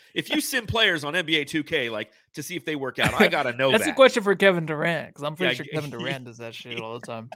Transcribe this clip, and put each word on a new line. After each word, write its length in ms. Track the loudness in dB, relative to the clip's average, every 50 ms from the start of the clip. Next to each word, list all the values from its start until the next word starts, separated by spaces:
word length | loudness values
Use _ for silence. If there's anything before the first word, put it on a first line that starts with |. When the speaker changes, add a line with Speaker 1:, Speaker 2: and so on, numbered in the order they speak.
| _ -8 _
Speaker 1:
if 160 | -6 -4 0
you 120 | 0 0
sim 240 | 0 0 -2 -2 -2
players 380 | 0 0 2 4 4 2 0 -2
on 120 | -2 -2
N 80 | -2 0
B 120 | 2 0
A 80 | 0 0
two 200 | 0 -2 -4 -2
K, 240 | 0 -2 -2 0 -2
like, 240 | -4 -6 -8 -8 _ _ _ _ _
to 80 | -12
see 120 | -10 -8 -10
if 120 | -8 -6
they 100 | -6 -6
work 220 | -4 -4 -6 -2 0
out, 200 | 0 0 4 4
I 100 | 4 4
gotta 260 | 4 0 -2 -2 -2
know 160 | 0 2 4
Speaker 2:
<laughs> 20 |
That's 120 | 4 4 2
Speaker 1:
that." 60 | 0
Speaker 2:
a 20 | 6
question 280 | 8 8 8 8 4
for 120 | 2 2 2
Kevin 300 | 6 6 6 6 4 0
Durant, 480 | -2 -4 -2 0 0 0 -2 -6 -8 -12
'cause 100 | -8 -8
I'm 100 | -8 -6
pretty 160 | -2 -2 -2
Speaker 1:
Yeah, 40 | -2
Speaker 2:
sure 100 | -2 -6
Speaker 1:
<laughs> 60 | -6
Speaker 2:
Kevin 180 | -6 -6 -6 -6
Speaker 1:
he, 60 | -8
Speaker 2:
Durant 300 | -8 -6 -6 -8 -8 -10
does 120 | -14 -14 -14
that 160 | -14 -14 -14
shit 240 | -14 -14 -12 -10 -10
all 180 | -8 -8 -10 -10
the 80 | -10
time. 240 | -10 -10 -10 -10 -14 -18